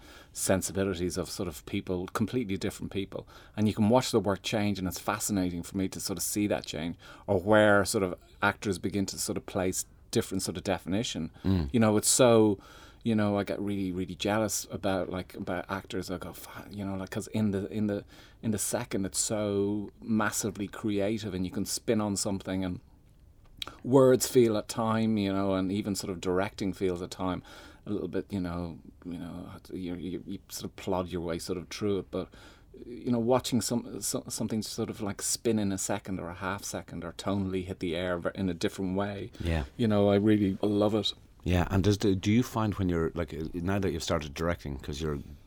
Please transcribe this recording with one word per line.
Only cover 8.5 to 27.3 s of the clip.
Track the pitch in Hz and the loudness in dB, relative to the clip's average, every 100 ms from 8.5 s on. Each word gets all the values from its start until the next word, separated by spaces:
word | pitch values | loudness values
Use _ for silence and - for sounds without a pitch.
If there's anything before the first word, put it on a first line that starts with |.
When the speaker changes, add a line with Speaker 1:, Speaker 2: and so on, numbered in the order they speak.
| - 107 85 | 0 -2 -2
Speaker 1:
begin | 101 98 95 | -2 -2 -2
to | 78 | -4
sort | - 95 | -4 -6
of | - | -4
place | 101 95 - - - - | -2 -2 -2 -8 -14 -4
different | 120 - 95 | -2 0 -4
sort | - 87 | -4 -4
of | |
definition. | 98 87 - 98 123 - 80 - | -2 -2 -2 -2 -2 -6 -8 -4
Speaker 2:
Mm. | 92 92 71 | 2 2 2
Speaker 1:
You | 120 | 4
know, | 110 104 | 4 4
it's | - | 4
so, | - 123 113 107 98 - - - - | 6 8 8 6 4 -6 -20 -20 -6
you | 120 | 0
know, | 107 104 101 | 2 2 2
I | |
get | 95 87 | 0 -4
really, | 101 98 95 | -4 -2 -2
really | 90 92 | -4 -6
jealous | 87 101 107 104 - - | -4 0 2 0 -2 -6
about, | 92 101 95 - | -4 -2 0 -2
like, | 92 - | -6 -8
about | - 98 90 - | -8 -6 -6 -4
actors. | 98 - 95 87 | -8 -6 -6 -6
I | 87 | -8
go, | 90 | -8
"Fuck," | - - - - | -14 -16 -16 -12
you | 101 | -8
know, | 98 | -6
like, | 95 92 | -6 -6
'cause | 110 - | -8 -4
in | 110 107 | 0 0
the, | 98 101 | 0 -2
in | 107 | -2
the, | 104 101 - - - - | -2 -2 -6 -16 -20 -6
in | 113 | -2
the | 104 | -2
second, | - 107 123 107 | -2 -4 -2 -4
it's | 95 - | -2 -2
so | - 107 104 101 101 104 101 - | -2 0 0 0 0 -2 -6 -10
massively | 110 110 104 - 110 95 95 | -2 2 2 0 -4 -4 -6
creative, | - 110 101 98 110 107 | -4 -2 0 0 -2 -4
and | 92 | -4
you | 92 | -2
can | 107 | -4
spin | 92 - - 110 | -4 -2 0 2
on | 104 | 0
something, | 98 107 98 - 95 | 0 -2 -4 -2 -2
and | 92 90 - - - - - - - - - - | -2 -6 -12 -20 -20 -20 -20 -20 -20 -16 -16 -10
words | 123 131 131 127 - | 4 8 10 8 6
feel | 131 113 107 | 6 6 4
at | - | -2
time, | - 110 110 110 107 | -2 2 4 4 4
you | 98 | 2
know, | 98 98 | 2 2
and | 95 92 | 2 2
even | 101 101 | 0 -2
sort | 95 98 | -4 -4
of | 85 | -4
directing | 92 90 101 - 98 | 0 2 0 -2 -4
feels | 87 95 87 | 0 0 0
at | 87 | -6
time | - 92 | -4 -4